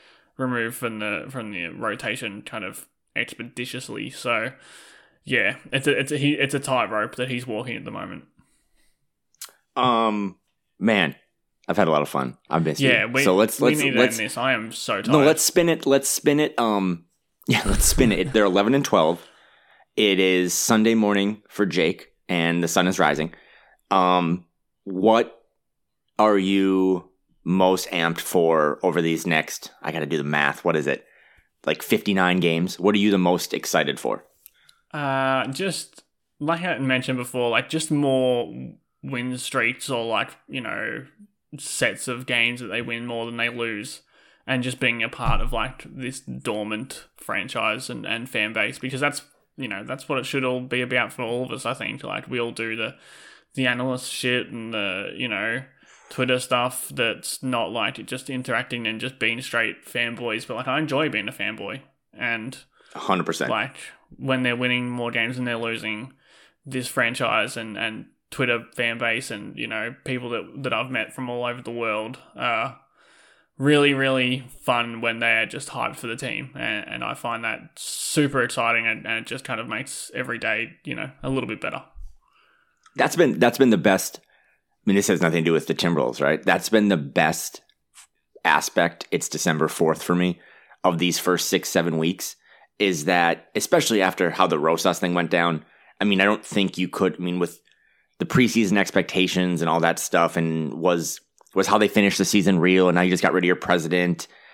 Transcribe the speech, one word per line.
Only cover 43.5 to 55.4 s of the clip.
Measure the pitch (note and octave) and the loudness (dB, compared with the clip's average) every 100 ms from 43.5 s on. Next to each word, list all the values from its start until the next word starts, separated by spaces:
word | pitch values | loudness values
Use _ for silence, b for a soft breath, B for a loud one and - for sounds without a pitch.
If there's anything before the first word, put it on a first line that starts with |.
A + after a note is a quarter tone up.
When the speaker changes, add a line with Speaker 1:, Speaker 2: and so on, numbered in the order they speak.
| A#2+ A#2 G#2 - - b b b b - | -2 -4 -6 -10 -14 b b b b -4
Speaker 1:
and | C3 | -2
just | B2 B2 | -2 0
being | B2 A#2 | -2 0
a | A2+ | -4
part | - A#2 G#2+ | -2 2 2
of, | A#2+ | 2
like, | A#2 B2 - | 0 -4 -8
this | - C3+ B2+ C3 | -16 -10 -10 -10
dormant | - B2+ B2+ G#2+ G#2+ G#2+ C3+ - - _ | -12 -8 -4 -4 -4 -6 -8 -14 -18 _
franchise | - G2+ A2+ A#2 G#2+ A#2 C3 | -6 -4 -4 -4 -4 -4 -6
and, | A#2+ - | -10 -8
and | A2+ B2+ | -8 -6
fan | A#2 G#2+ | -4 -2
base, | A2 G#2+ C3+ | -2 -4 -4
because | C3 C3 | -8 -2
that's, | D3 C#3+ - _ _ - | -2 -4 -12 _ _ -12
you | B2 | -8
know, | G2 | -8
that's | B2 C3 - | -8 -10 -4
what | C3+ | -4
it | - | -2
should | C#3 | -2
all | B2+ B2+ | -2 -2
be | B2+ B2+ | -2 -4
about | B2 B2 G#2+ | 0 0 -2
for | - | -4
all | A2+ B2 | -4 -4
of | B2+ | -4
us, | C3 | -6
I | A#2 | -6
think. | - G#2 C3+ | -6 -6 -8
Like, | G2+ G2 - | -8 -8 -6
we | B2 | -4
all | A#2 | -4
do | A#2 A2+ A2+ | -4 -6 -6
the, | A2+ - B B B B B | -6 -8 B B B B B
the | - B2+ | -2 0
analyst | B2 C3 B2+ - | 0 -2 -4 -6
shit | - B2+ B2 - | -4 0 0 -2
and | A#2 A2+ | -8 -8
the, | A2 G2 F#2 G2 G2 | -4 -4 -4 -8 -8
you | B2 | -6
know, | G2+ | -4